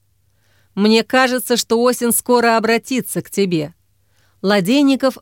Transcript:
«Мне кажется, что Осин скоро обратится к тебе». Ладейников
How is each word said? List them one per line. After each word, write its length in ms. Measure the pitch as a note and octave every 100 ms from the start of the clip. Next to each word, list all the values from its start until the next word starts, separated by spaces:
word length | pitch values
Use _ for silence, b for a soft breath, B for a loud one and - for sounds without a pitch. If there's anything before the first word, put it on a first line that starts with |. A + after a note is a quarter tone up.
| _ _ _ _ _ _ _
«Мне 280 | - G#3 A3+
кажется, 540 | A3 B3+ C4 B3 - A#3+
что 280 | - A#3
Осин 280 | A#3+ A#3+ A#3+
скоро 440 | A3 - A#3+ A#3 A3+
обратится 640 | A3 A3+ - B3+ G3 F3+
к 100 | -
тебе». 440 | - G3 E3+ D3+ - _ _ _ _ _ _
Ладейников 760 | F#3+ G#3 F3 C4+ C#4 C4 C4 -